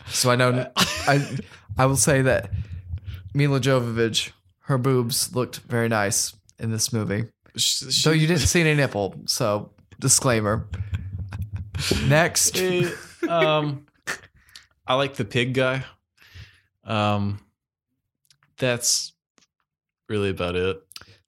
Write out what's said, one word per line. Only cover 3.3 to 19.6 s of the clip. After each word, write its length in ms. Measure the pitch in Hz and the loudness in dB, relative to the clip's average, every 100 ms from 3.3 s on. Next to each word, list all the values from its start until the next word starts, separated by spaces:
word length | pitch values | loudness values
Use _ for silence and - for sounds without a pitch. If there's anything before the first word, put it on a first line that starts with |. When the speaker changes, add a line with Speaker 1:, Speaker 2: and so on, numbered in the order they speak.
Speaker 1:
Mila 260 | 143 147 139 | 0 2 2
Jovovich, 720 | 131 131 120 113 117 - - - _ _ | 2 2 2 0 0 0 -6 -12 _ _
her 120 | - 135 | -2 0
boobs 580 | 131 127 117 120 - | 2 2 2 -2 -2
looked 260 | 123 120 - | -2 -4 -6
very 280 | - 117 117 | -4 -2 2
nice 460 | 113 101 - - - _ - | 2 2 0 -2 -8 _ -8
in 120 | 113 | -4
this 220 | 110 - | -4 -2
movie. 320 | 117 101 101 117 _ _ - | -2 -2 -2 -4 _ _ -4
Speaker 2:
She, 300 | - - 131 - | -2 -2 -2 0
Speaker 1:
Though 80 | 151 | 2
you 140 | 160 156 | 4 4
didn't 140 | 175 | 2
see 180 | 117 175 | 2 4
any 140 | 160 | 4
nipple, 400 | 151 131 101 95 - - | 2 2 0 -4 -4 -4
so 440 | - 117 104 - _ _ - | -2 0 -2 -4 _ _ -4
disclaimer. 720 | 135 - 139 113 104 104 - - - - - - - - - - - - - - 135 | 2 2 4 2 2 -2 -4 -10 -6 -8 -8 -10 -10 -10 -8 -10 -8 -6 -2 0 2
Next. 500 | 151 170 - - - | 4 2 2 0 0
Speaker 2:
Eh, 300 | 185 180 175 - - - 339 | 0 0 -2 -4 -16 -8 -2
um, 580 | 170 156 151 151 135 - _ - - - _ _ - _ _ - | 2 2 2 0 -6 -12 _ -12 -12 -14 _ _ -20 _ _ -2
I 80 | |
like 200 | 131 139 | 0 0
the 100 | 139 | -2
pig 300 | 107 127 127 | -2 -2 0
guy. 300 | 127 131 131 131 - _ _ - - - _ _ _ | 2 0 0 -6 -16 _ _ -20 -20 -20 _ _ _
Um, 560 | - 110 104 104 101 104 _ _ _ _ _ _ _ _ _ _ _ - | -4 0 2 0 -2 -6 _ _ _ _ _ _ _ _ _ _ _ -4
that's 560 | 127 120 - - - _ _ _ _ _ | -2 0 0 -2 -4 _ _ _ _ _